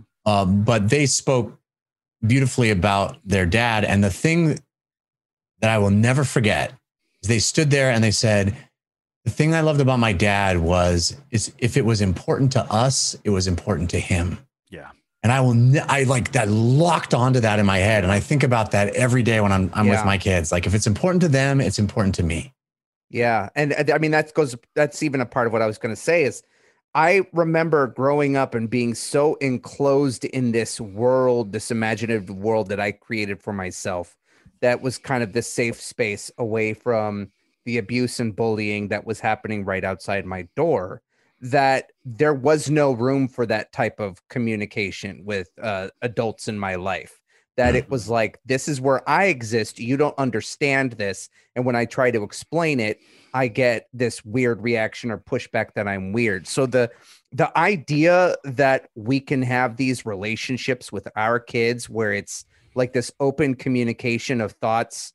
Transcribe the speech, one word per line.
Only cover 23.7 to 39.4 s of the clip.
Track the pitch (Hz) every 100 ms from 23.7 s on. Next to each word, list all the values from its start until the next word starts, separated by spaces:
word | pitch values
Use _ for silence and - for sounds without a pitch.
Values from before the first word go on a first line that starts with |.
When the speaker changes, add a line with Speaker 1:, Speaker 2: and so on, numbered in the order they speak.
Speaker 3:
uh, | 156 147
I | 151
mean, | 156
that | 151 151
goes, | - 143 120 _ 147
that's | 147 -
even | 156 131
a | 123
part | 135 117
of |
what | 113
I | 113
was | 104
gonna | 117 107
say | - 170
is | 131 - _ _ _ _ _
I | 147 165 196 185
remember | 165 165 160 165 151 127
growing | - 135 147 143 139
up | 131
and | 117 113
being | 123 120
so | 113 - 147 151 -
enclosed | 139 123 - - 139 139 143 120 -
in | 131 123
this | 113 110 -
world, | 107 98 123 131 127 120 104
this | 104 -
imaginative | 117 110 110 113 113 95
world | 95 107 110 98
that | 101
I | 104
created | 101 - 113 101 98
for | -
myself. | 101 92 - 104 90 87 _ _ _ _ -
That | 123 120
was | 127 -
kind | - 127
of | 110
this | 117 -
safe | - 117 113
space | - - 110 101 - -
away | 117 110 110
from | 107 123 113 107 101 95 _ _ _
the | 120 117
abuse | 98 123 123 -
and | 113 98
bullying | 113 107 104 104 101
that | 104 110
was | 107
happening | 113 110